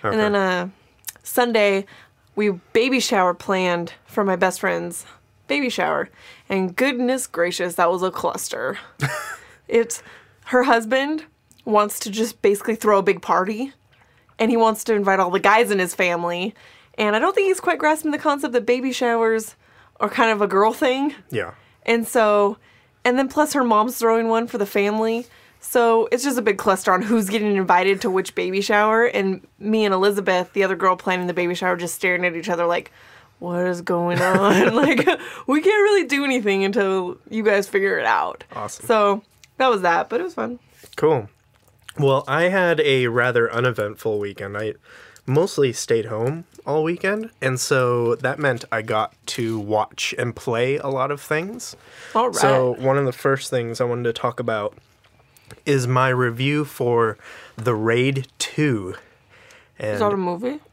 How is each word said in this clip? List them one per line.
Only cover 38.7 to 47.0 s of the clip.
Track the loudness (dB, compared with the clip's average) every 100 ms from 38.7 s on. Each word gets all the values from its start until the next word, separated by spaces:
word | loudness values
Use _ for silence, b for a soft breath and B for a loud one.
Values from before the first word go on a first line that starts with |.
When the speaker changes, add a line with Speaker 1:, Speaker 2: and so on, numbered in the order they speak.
| -12 0
Speaker 2:
So | 2 4 0 _ _ -20 0
that | 2
was | 2
that, | 2 0 -2
but | -4
it |
was | -6
fun. | -6 -8 -10 b b b -2
Speaker 1:
Cool. | 0 0 -4 _ _ _ _ _ -14 0
Well, | 2 2 0
I | 0 2
had | 2 2 2
a | 2 2 2
rather | 2 2 2 2
uneventful | 0 0 0 -6 -4 -4 -2
weekend. | -4 -8 -8 -6
I | -6 -8 B B B B 0
mostly | 2 2 2 0
stayed | 0 -2 -2 0
home | -4 -4 -4 -12 -14 -4
all | -2
weekend, | -2 -2